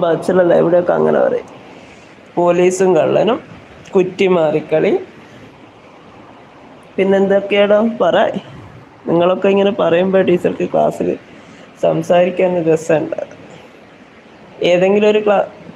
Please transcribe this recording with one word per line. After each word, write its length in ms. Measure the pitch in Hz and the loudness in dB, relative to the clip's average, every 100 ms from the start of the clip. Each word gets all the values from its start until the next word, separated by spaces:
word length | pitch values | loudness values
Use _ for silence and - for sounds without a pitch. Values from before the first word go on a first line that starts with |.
പാച്ചിലല്ലേ, 540 | 175 160 - 185 175 165 | 0 -2 0 0 2 2
ഇവിടെയൊക്കെ 320 | 160 175 175 165 | 2 2 0 0
അങ്ങനെ 200 | 156 147 | 0 0
പറയും. 240 | - - - - - - - - - - - - | 0 -2 -8 -20 -20 -20 -20 -20 -20 -20 -12 -2
പോലീസും 540 | 175 175 180 185 185 165 | 0 2 2 2 2 2
കള്ളനും, 420 | 135 143 175 254 - - - - - 196 | 2 0 0 -2 -8 -20 -20 -20 -4 -2
കുറ്റിമാറിക്കളി, 960 | 180 - 196 180 156 151 151 156 180 359 - - - - - - - - - - - - - - - - - - - - | -2 0 0 2 0 -2 -2 -2 0 -2 -6 -20 -20 -20 -20 -20 -20 -20 -20 -20 -20 -20 -20 -20 -20 -20 -20 -20 -12 -4
പിന്നെന്തൊക്കെയാണോ 840 | 196 196 190 196 196 202 202 208 226 226 | 0 2 2 0 0 0 2 2 0 -2
പറ. 160 | 180 170 - - - - - - - - - | 0 0 0 -4 -12 -20 -20 -20 -20 -14 -4
നിങ്ങളൊക്കെ 380 | 165 175 185 202 | 0 0 0 0
ഇങ്ങനെ 200 | 196 196 196 | 2 0 0
പറയുമ്പോൾ 420 | 170 165 190 190 185 | 0 0 2 2 2
ടീച്ചർക്ക് 360 | 175 175 - 180 | 0 -2 -4 -4
ക്ലാസ്സിൽ 380 | 156 151 - 175 - - - - - - - | -2 -2 -2 -6 -6 -10 -20 -20 -20 -20 -4
സംസാരിക്കാൻ 680 | - 160 160 175 180 180 185 180 165 | -2 -2 0 2 0 0 -2 0 0
രസമുണ്ട്. 540 | 160 - 156 160 - - - - - - - - - - - - - - - 175 | -2 0 -2 -2 -10 -12 -16 -20 -20 -20 -20 -20 -20 -20 -20 -20 -20 -20 -6 0
ഏതെങ്കിലും 360 | 175 190 208 208 | 2 2 2 2
ഒരു 80 | 214 | 0
ക്ലാ-, 240 | 214 196 - - - | 0 -2 -2 -8 -10